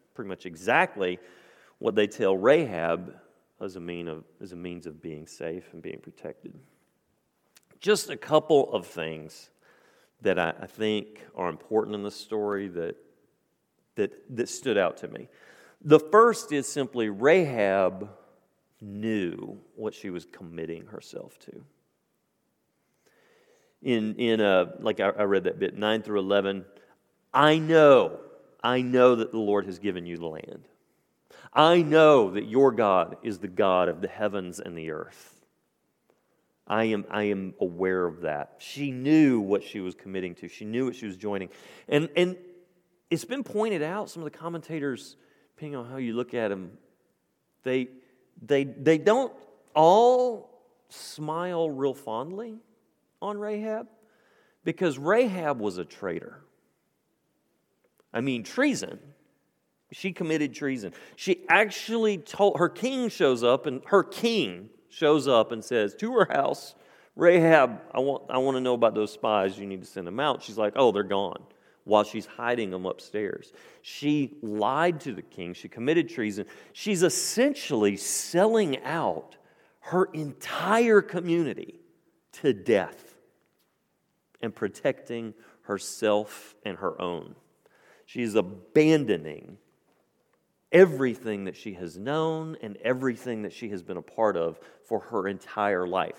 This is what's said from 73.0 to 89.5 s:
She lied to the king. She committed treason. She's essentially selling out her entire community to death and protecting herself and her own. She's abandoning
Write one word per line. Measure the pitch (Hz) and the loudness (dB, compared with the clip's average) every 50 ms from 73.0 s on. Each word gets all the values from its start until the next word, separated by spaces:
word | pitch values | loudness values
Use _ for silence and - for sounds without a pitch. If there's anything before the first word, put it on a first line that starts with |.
| - - - 107 104 95 - - - - _ - - - - _ - | -10 -10 -8 -6 -6 -6 -6 -10 -12 -20 _ -20 -20 -20 -20 _ -20
She | - - - 143 147 151 151 139 113 - - | -18 -14 -6 -2 0 0 0 0 -4 -6 -10
lied | 117 107 104 107 104 117 135 151 165 180 170 143 | -10 -6 -4 -2 0 0 0 0 0 0 -2 -4
to | - 143 104 | -8 -10 -10
the | 90 | -12
king. | - _ - 101 87 87 90 | -14 _ -14 -12 -12 -12 -12
She | - - 92 | -12 -16 -16
committed | - 113 117 139 165 170 160 165 | -12 -6 -2 0 2 2 0 -2
treason. | - 135 110 107 101 104 95 - - - - - - | -4 -4 -4 -4 -4 -6 -10 -12 -14 -20 -20 -20 -16
She's | - - 208 202 165 180 | -10 -4 -4 0 2 2
essentially | 160 - - - - - 214 254 294 285 - - - 143 110 208 202 202 | 2 2 0 -4 -4 0 0 0 0 0 -4 -6 -4 0 2 2 2 2
selling | - - - - - - - - 175 202 220 226 220 202 156 131 123 - | 0 -6 -6 -6 -6 -6 -2 0 2 2 4 4 2 0 0 -2 -6 -6
out | 131 156 165 139 101 82 80 - - - _ _ _ _ _ _ _ _ _ | -6 -4 -2 -2 -2 -4 -4 -10 -14 -20 _ _ _ _ _ _ _ _ _
her | - - 165 185 185 - | -10 -2 0 0 0 0
entire | - 156 151 143 123 - - - - - 165 185 214 233 240 233 214 202 | -2 -8 -10 -10 -10 -12 -12 -10 -8 -4 -2 0 2 4 4 6 6 4
community | - - 180 180 175 175 165 175 160 131 101 - - - - - _ _ _ _ _ _ _ _ _ _ - | 4 2 -6 -6 -2 0 0 0 0 -2 -4 -8 -10 -14 -18 -20 _ _ _ _ _ _ _ _ _ _ -10
to | - - 143 | 0 0 0
death | 113 98 92 - 110 95 85 - - - - - _ _ _ _ _ _ _ _ _ _ _ _ _ _ _ _ _ _ _ _ _ _ _ _ _ - | 0 2 2 2 2 2 2 -2 -8 -18 -20 -20 _ _ _ _ _ _ _ _ _ _ _ _ _ _ _ _ _ _ _ _ _ _ _ _ _ -10
and | - 110 - | -8 -8 -6
protecting | - 113 98 - - - 143 127 - - - 120 117 113 110 - _ _ _ _ _ | -4 -6 -6 -6 -2 -4 -4 -4 -4 -8 -12 -10 -10 -10 -10 -14 _ _ _ _ _
herself | - - 104 95 - - - - 113 107 104 104 107 - - - - - - _ - | -8 -6 -6 -6 -6 -10 -8 -2 2 2 2 2 0 -4 -12 -20 -20 -20 -20 _ -12
and | 104 90 - | -12 -10 -6
her | 98 87 - - | -6 -6 -6 -4
own. | 90 87 87 80 - - - _ _ _ _ _ _ _ _ _ _ _ _ _ _ | -6 -6 -6 -8 -10 -14 -20 _ _ _ _ _ _ _ _ _ _ _ _ _ _
She's | - - 127 120 110 101 | -12 -6 -4 -4 0 2
abandoning | 110 90 92 98 - - _ - 156 156 156 160 151 139 110 95 82 76 78 76 - - - | 0 0 0 -4 -18 -10 _ 4 4 6 6 6 4 4 0 -2 -2 -2 -10 -14 -14 -18 -20